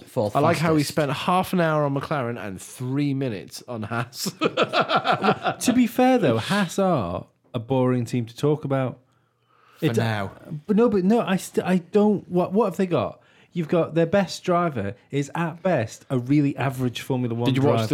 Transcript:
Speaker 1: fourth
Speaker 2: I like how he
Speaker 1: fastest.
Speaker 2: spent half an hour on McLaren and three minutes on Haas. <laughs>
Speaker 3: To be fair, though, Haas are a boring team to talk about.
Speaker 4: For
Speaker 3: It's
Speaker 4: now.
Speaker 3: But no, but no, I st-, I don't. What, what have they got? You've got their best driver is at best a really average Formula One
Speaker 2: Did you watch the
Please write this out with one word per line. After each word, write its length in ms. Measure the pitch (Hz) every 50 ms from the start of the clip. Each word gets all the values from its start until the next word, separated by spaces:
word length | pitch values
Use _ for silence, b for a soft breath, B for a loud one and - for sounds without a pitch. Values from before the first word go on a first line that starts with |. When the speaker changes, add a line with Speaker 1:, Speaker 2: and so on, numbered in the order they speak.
| -
Speaker 1:
fourth 260 | - - 127 104 107 -
Speaker 2:
I 60 | 139
like 180 | 151 165 175
how 180 | 139 160 165 160
he 80 | 151 143
Speaker 1:
fastest. 120 | - -
Speaker 2:
spent 160 | 165 151 135
half 400 | 143 - - 196 180 185 185 -
an 80 | 190 180
hour 240 | 165 160 156 151 147
on 100 | 139 139
McLaren 460 | 139 - - 160 143 120 117 120 107
and 200 | 95 104 92 -
three 520 | - - - - 127 127 135 143 147 143 135
minutes 480 | 135 135 127 107 87 67 - - - -
on 160 | - 123 110 104
Haas. 480 | - 117 117 120 - - - - 185 175 -
<laughs> 1300 | - - - - - - - 349 - - 311 - - 254 214 - - 226 - - - 147 - - -
Speaker 3:
To 80 | 247 226
be 120 | 254 240
fair, 300 | 208 - - 254 254 262
though, 200 | 240 185 131 113
Haas 420 | 110 - - 190 208 196 165 - -
are 480 | 196 185 170 131 92 85 90 98 - - _ _ _ _ -
a 60 | 120
boring 460 | 110 120 135 131 127 127 127 123 120
team 200 | - - 123 113
to 100 | 113 -
talk 280 | - - 147 151 147 -
about. 360 | 139 135 135 131 127 127 - _ b b b b b b b b b b b b b b b
Speaker 4:
For 80 | 165
Speaker 3:
It's 100 | 147 117
Speaker 4:
now. 340 | 120 113 113 107 104 98 98 - - - - 160 147 -
Speaker 3:
But 120 | - 208
no, 100 | 208 240 247
but 140 | 208 190 175
no, 160 | 190 233 233
I 140 | 156 175 190
st-, 300 | 180 - - - 220 -
I 120 | 180 185 180
don't. 480 | 175 - - 208 208 214 202 - - -
What, 240 | 180 175 175 - 185
what 120 | 220 233
have 120 | 196 -
they 100 | - 190
got? 320 | 175 165 127 101 78 - b b b b b b b
You've 160 | - 175 156 147
got 260 | 180 165 147 - 151
their 100 | 165 165
best 380 | 160 196 202 185 - - - -
driver 520 | 180 175 175 175 170 139 113 98 101 98 b b b
is 200 | 135 143 143 - -
at 260 | - 170 160 170 - -
best 420 | 190 170 131 107 - - - - -
a 100 | 135 127
really 360 | 120 127 147 151 143 139 -
average 440 | - 127 139 127 131 127 123 113 -
Formula 320 | - - 135 127 123 117 117
One 100 | 117 120
Speaker 2:
Did 100 | 131 131
you 60 | 135 135
watch 200 | 143 117 113 110
the 40 | 107